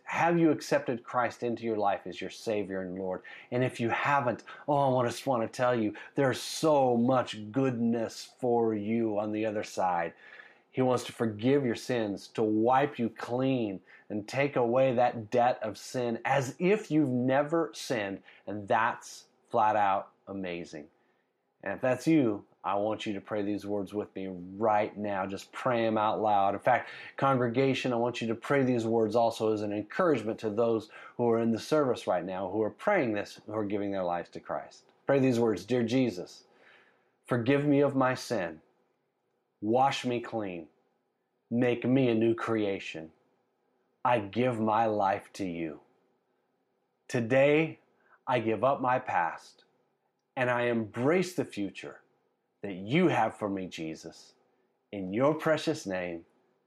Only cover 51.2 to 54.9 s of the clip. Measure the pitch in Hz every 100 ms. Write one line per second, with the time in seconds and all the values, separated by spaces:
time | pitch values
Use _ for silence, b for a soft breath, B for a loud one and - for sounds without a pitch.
51.2 | 180 - 127 - 98 - 71 - _ _
52.2 | _ _ _ _ 101 92 98 147 180 120
53.2 | 110 - 107 98 90 - 80 80 82 -
54.2 | - _ _ _ _ _ _